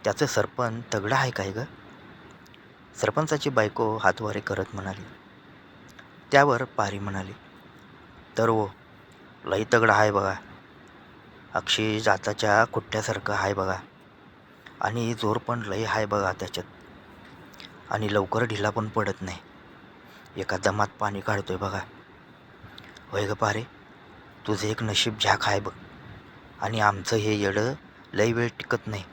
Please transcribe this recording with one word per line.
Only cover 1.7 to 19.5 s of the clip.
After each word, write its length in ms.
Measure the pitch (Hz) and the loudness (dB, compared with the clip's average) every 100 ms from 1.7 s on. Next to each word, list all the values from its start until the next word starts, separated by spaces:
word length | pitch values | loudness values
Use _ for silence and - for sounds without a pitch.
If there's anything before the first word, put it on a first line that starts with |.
| - - - - - - - - - - - - - | -12 -20 -20 -20 -20 -20 -20 -20 -20 -20 -20 -20 -2
सरपंचाची 480 | - - 156 147 147 | 0 2 0 0 2
बायको 480 | 123 107 - 113 110 | 2 2 2 -2 2
हातवारे 420 | 113 107 107 104 | 2 2 -2 -4
करत 260 | - 98 98 | -4 -4 -4
म्हणाली. 300 | 98 95 98 92 - - - - - - - - - - - - | -6 -8 -8 -12 -18 -20 -20 -20 -20 -20 -20 -20 -20 -20 -20 4
त्यावर 320 | 139 143 120 | 6 6 4
पारी 360 | 127 - 101 101 | 0 -2 -2 -2
म्हणाली, 320 | 101 98 95 - - - - - - - - - - - | -6 -6 -8 -12 -20 -20 -20 -20 -20 -20 -20 -20 -8 0
"तर 120 | 113 | 2
वो, 180 | 110 101 - - - - - - - - | 2 0 -6 -20 -20 -20 -20 -20 -14 -2
लई 180 | 95 110 | -2 4
तगडं 200 | 120 113 | 6 6
हाय 180 | 104 107 | 6 6
बघा, 220 | 101 98 95 - - - - - - - - - - - | 4 0 -4 -10 -20 -20 -20 -20 -20 -20 -20 -20 -20 -6
अक्षय 460 | - - - 110 107 | -6 0 0 2 2
जाताच्या 640 | 110 98 - 104 107 101 | 2 2 0 -2 4 6
कुट्ट्यासारखं 720 | 117 113 - 110 110 107 - | 4 0 -4 -4 -2 -4 -2
हाय 200 | 101 95 | -2 -2
बघा 240 | 98 95 92 - - - - - - - - - - | 0 -2 -4 -8 -20 -20 -20 -20 -20 -20 -20 -20 -4
आणि 320 | 98 113 117 | -4 -2 -2
जोर 240 | 113 107 117 | -2 0 0
पण 240 | - 120 | -2 -4
लई 220 | 104 98 | -4 -4
हाय 220 | 110 104 107 | -2 -2 0
बघा 260 | 104 98 | 0 0
त्याच्यात 340 | 90 92 - 87 - - - - - - - - - - - - | -4 -8 -10 -12 -16 -20 -20 -20 -20 -20 -20 -20 -20 -20 -20 -6
आणि 220 | 110 107 | -4 0
लवकर 300 | 104 95 113 | 0 0 0
ढिला 260 | 117 107 104 | -2 0 0
पण 180 | 104 107 | 0 -2
पडत 340 | 113 101 95 | -2 -2 -4
नाही." 160 | 92 87 - | -8 -12 -16